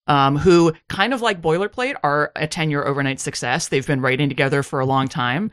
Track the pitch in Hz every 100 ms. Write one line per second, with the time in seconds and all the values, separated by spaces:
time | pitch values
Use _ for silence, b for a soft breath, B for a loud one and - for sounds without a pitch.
0 | - 143 139 147 170 170 170 156 - -
1 | 214 262 233 180 160 165 202 - 254 -
2 | 147 147 147 - 151 165 156 143 139 139
3 | 139 135 147 - 123 147 - 139 135 135
4 | 127 131 139 135 135 143 135 139 131 135
5 | 131 156 123 143 214